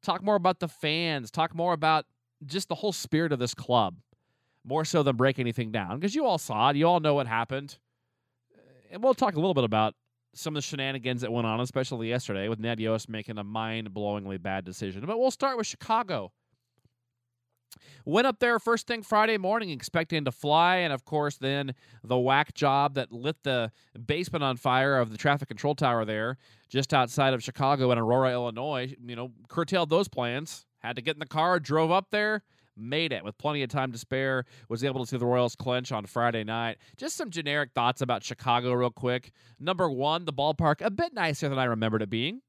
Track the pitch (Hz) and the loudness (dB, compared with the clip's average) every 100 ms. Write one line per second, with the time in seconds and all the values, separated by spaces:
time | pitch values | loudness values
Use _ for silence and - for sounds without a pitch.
0 | - 180 196 208 180 180 170 - 151 160 | -2 -2 2 4 4 2 -2 -2 -2 0
1 | 170 147 113 - 165 165 175 165 156 156 | 0 -2 -4 -2 0 0 0 2 4 2
2 | 135 _ _ _ 143 170 - 165 214 175 | 0 _ _ _ -6 -6 -4 -4 -4 -4
3 | - 156 165 139 123 - - 123 98 87 | -2 0 2 0 -2 -4 2 4 4 -2
4 | _ _ _ _ _ _ 117 147 156 170 | _ _ _ _ _ _ -4 -2 0 2
5 | 139 120 131 135 120 113 113 110 92 117 | 2 4 2 2 -2 -2 -2 -4 -4 -4
6 | 190 262 277 170 - 107 123 143 165 175 | -2 0 0 0 -2 2 4 6 4 4
7 | 156 143 123 113 117 135 139 - _ _ | 4 2 2 -2 -2 -6 -8 -18 _ _
8 | _ _ _ _ _ _ _ _ _ 180 | _ _ _ _ _ _ _ _ _ 0
9 | 247 254 226 160 185 147 117 107 107 - | 2 4 2 2 2 4 4 4 2 0
10 | _ _ _ - 160 151 139 143 135 135 | _ _ _ -12 -6 -6 -6 -6 -4 -4
11 | 120 123 123 117 113 110 123 135 127 123 | -4 -4 -2 0 0 0 -2 -2 -4 -4
12 | 113 123 - 98 101 110 113 113 110 113 | -2 -4 -2 -4 -2 -2 -2 -2 0 0
13 | 110 110 107 107 101 110 110 113 107 98 | -2 -10 -8 -10 -8 -6 -4 -6 -8 -6
14 | 104 104 98 95 92 95 90 90 98 95 | -4 -4 -6 -8 -4 -6 -6 -8 -8 -8
15 | 139 226 262 - 269 247 214 - - 226 | -6 0 0 0 -2 -2 -6 -8 -2 0
16 | 208 143 92 _ _ _ _ _ _ _ | 0 -6 -6 _ _ _ _ _ _ _
17 | _ _ _ _ _ _ _ - - - | _ _ _ _ _ _ _ -20 -20 -16
18 | - 175 269 226 240 233 - 226 - 233 | 0 2 2 2 2 2 2 -2 -2 -8
19 | 202 214 220 214 185 226 202 139 - 170 | 0 2 4 2 0 -2 -2 -8 -4 -2
20 | 160 156 139 - 147 151 170 185 170 139 | 0 -2 -2 -4 2 6 6 4 0 -2
21 | - 151 147 - 135 139 139 127 _ - | -2 -2 -2 -2 -2 -2 -4 -8 _ -20
22 | 113 127 123 135 151 - 143 135 143 139 | 0 2 4 4 2 0 2 4 2 0
23 | 127 117 135 156 143 127 113 _ _ - | -6 -6 -6 -4 -2 -2 -2 _ _ -18
24 | 120 147 175 160 139 123 139 127 135 135 | -4 -4 -2 -2 -2 0 2 4 4 2
25 | 117 110 147 143 - 110 143 147 139 117 | 0 0 2 2 -2 -4 -2 0 2 2
26 | 110 107 113 131 _ _ _ 131 135 143 | 0 -2 -4 -6 _ _ _ -4 2 2
27 | 123 143 135 127 110 - 139 143 131 117 | 2 2 2 2 -4 -2 2 4 4 4
28 | 113 123 131 123 120 110 143 139 131 139 | 4 4 4 0 -4 -4 -4 -4 -6 -10
29 | 120 117 127 110 120 - 160 185 160 165 | -14 -10 -12 -14 -8 -4 0 0 2 2
30 | 196 - 120 123 160 - _ _ 113 123 | 2 -2 -2 -2 -8 -16 _ _ -8 -6
31 | 123 151 151 156 170 180 131 156 160 180 | -6 -6 -6 0 2 2 2 2 4 2
32 | 190 208 208 214 _ _ _ - 110 147 | 2 -2 0 -2 _ _ _ -14 -6 -4
33 | 165 117 95 - 147 147 131 143 131 117 | -2 -4 -8 -6 -4 -2 -2 -2 -4 -6
34 | - 135 135 131 123 - - 113 135 131 | -6 -2 0 -2 -4 -14 -8 -4 -2 -2
35 | 120 127 120 123 120 - 127 123 127 113 | -4 -2 2 2 2 -2 -4 -4 -2 -8
36 | 98 120 120 113 107 113 117 - _ _ | -4 0 0 0 -4 -4 -4 -6 _ _
37 | 294 - 277 165 147 147 143 - 120 127 | -10 -8 -8 -6 -2 -2 -2 2 0 2
38 | 127 113 - 123 131 120 123 123 123 - | -2 -2 -4 -6 0 2 2 2 0 0
39 | 127 123 - _ _ _ 147 185 180 127 | -2 -2 -6 _ _ _ -6 0 0 0
40 | 143 160 170 139 143 151 160 156 208 196 | 0 0 -2 -2 -2 2 2 2 0 0
41 | 339 254 170 143 147 135 127 113 110 110 | -2 0 -2 0 -2 0 0 2 2 0
42 | 107 113 135 240 | 0 -2 -2 -6